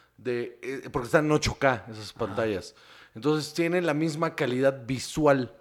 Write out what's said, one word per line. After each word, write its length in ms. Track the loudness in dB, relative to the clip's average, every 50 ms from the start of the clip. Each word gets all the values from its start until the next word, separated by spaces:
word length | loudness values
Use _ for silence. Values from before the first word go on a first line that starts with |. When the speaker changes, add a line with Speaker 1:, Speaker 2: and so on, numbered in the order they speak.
| _ _ _ -10
Speaker 1:
de, 400 | -4 -4 -2 -2 -2 -6 -8 -12 -10
eh, 280 | -10 -8 -8 -8 -6 -4
porque 140 | -4 -2
están 180 | 2 4 4 4
en 80 | 4 2
ocho 240 | 2 2 0 -2 2
K 280 | 2 2 2 2 -2 -10
esas 200 | -14 -14 -14 -12
Speaker 2:
Ajá. 80 | -8 -6
Speaker 1:
pantallas. 560 | -6 -4 -2 -2 0 0 0 -2 -6 -10 -16 -20 -20 -20 -20 -20 -20 -20 -12
Entonces, 400 | -4 0 0 0 0 0 -4 -4
tienen 320 | -2 0 0 0 0 0
la 80 | 0 0
misma 400 | 0 0 -2 -2 -2 -2 -2 -2
calidad 480 | -2 -2 0 2 2 4 2 2 2 -2
visual. 720 | -6 -6 -4 -6 -6 -2 2 4 4 4 4 2 -4 -8 -14